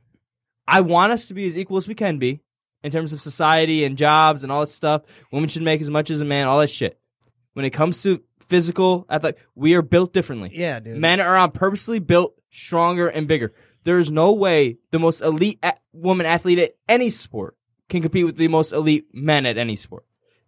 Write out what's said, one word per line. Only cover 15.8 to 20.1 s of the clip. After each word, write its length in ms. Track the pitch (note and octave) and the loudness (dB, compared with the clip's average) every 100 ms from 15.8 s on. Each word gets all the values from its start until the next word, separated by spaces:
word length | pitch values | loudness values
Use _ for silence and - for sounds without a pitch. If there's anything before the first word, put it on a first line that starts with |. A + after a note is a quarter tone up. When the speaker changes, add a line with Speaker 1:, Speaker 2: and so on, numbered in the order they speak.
| _ | _
Speaker 1:
woman 340 | E3 F3 F#3 E3 | -6 0 0 0
athlete 340 | E3+ F#3 F3 | 0 2 2
at 120 | E3+ - - | 0 -2 0
any 220 | A#3+ A#3+ | 0 0
sport 480 | - - A2 F#2+ - _ _ - | -4 -8 -10 -10 -14 _ _ -6
can 120 | F3+ | -4
compete 240 | D#3+ F#3 E3+ | -2 0 0
with 120 | D#3 | 0
the 100 | E3 | 2
most 240 | D#3+ D#3 | 2 0
elite 340 | D3+ D#3 D3+ - | 0 2 0 -2
men 320 | A#2+ D3 D3 B2+ | -4 0 0 0
at 120 | A2+ | -2
any 180 | A#2+ G#2 | -4 -6
sport. 300 | - - _ | -12 -20 _